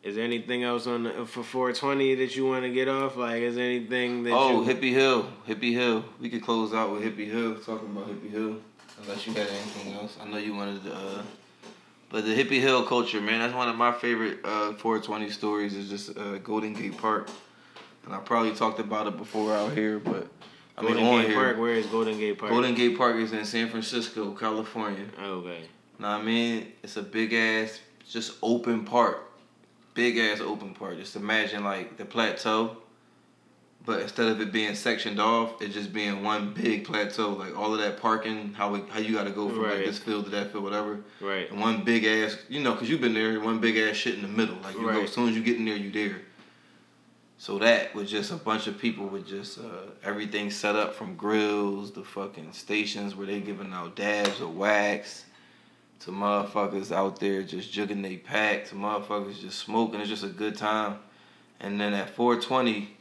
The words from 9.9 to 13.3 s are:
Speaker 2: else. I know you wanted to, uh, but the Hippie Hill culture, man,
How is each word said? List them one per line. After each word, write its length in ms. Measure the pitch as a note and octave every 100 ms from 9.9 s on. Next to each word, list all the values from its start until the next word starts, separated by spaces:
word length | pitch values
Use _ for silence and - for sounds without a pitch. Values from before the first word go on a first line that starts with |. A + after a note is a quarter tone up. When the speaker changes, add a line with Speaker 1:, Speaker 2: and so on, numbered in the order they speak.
| G2
Speaker 2:
else. 200 | G#2 -
I 40 | G#2
know 80 | G#2
you 180 | G#2 G2+
wanted 260 | G2+ G2 F#2+
to, 80 | -
uh, 280 | G2 G2+ G#2 - - _ - - - _ _
but 140 | A2
the 100 | G#2+
Hippie 280 | A2 B2+ -
Hill 240 | C3+ B2+ -
culture, 340 | B2 A#2+ G#2+
man, 200 | G#2